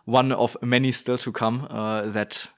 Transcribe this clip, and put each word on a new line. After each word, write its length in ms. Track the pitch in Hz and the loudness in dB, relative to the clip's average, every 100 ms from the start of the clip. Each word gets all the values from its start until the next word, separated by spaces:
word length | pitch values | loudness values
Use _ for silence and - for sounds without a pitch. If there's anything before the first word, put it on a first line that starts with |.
one 260 | - 127 131 | 2 4 4
of 260 | 127 117 - | 4 2 0
many 300 | 120 123 131 | 2 2 2
still 260 | 123 - 123 | 0 -2 -2
to 140 | - | -4
come, 340 | - 113 120 139 | -2 -2 -2 -6
uh, 320 | 113 107 110 | -6 -2 -2
that, 440 | 107 104 104 - - | -2 -2 -4 -6 -10